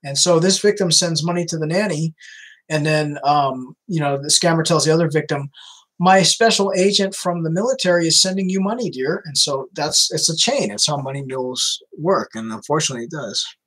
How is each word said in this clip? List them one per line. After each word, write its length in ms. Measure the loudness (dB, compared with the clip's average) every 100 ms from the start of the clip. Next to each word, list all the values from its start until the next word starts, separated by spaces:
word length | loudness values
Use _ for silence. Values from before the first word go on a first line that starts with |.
And 140 | -6 0
so 240 | 4 4
this 180 | 4 2
victim 320 | 2 2 2
sends 320 | 2 2 -2
money 220 | -2 -2
to 140 | -4 -4
the 80 | -2
nanny, 480 | 0 0 -2 -4 -6 -20 -20 -20 -20 _
and 160 | -2 2
then, 320 | 2 0 -2
um, 520 | 2 2 2 -2 -10 -16 -4
you 120 | -2
know, 160 | 0 -2
the 120 | 0
scammer 360 | 2 2 2
tells 220 | 2 2 2
the 80 |
other 160 | 2 2
victim, 400 | 0 -2 -6 -6 -14 -20 -20 _ _
"My 240 | 4 6
special 500 | 4 4 2 2 0
agent 400 | 2 2 2 -2
from 280 | -2 -4 -2
the 80 | -2
military 560 | 0 0 0 2 2 4
is 120 | 2
sending 300 | 2 0 -2
you 120 | 0
money, 280 | -2 -2 -6
dear." 340 | -4 -4 -4 -4
And 100 | -2
so 320 | -2 -2 -6
that's, 360 | -6 -2 0 0
it's 180 | 0 -2
a 60 | 0
chain. 340 | 0 0 -2
It's 160 | -2 -2
how 100 | -2
money 260 | -4 -8
mules 600 | -8 -6 -6 -4 -4 -6 _ -6
work, 320 | 0 0 -2
and 160 | -10 -10
unfortunately 540 | -10 -2 -2 -2 -6
it 60 | -8
does. 360 | -8 -6 -6 -6 -12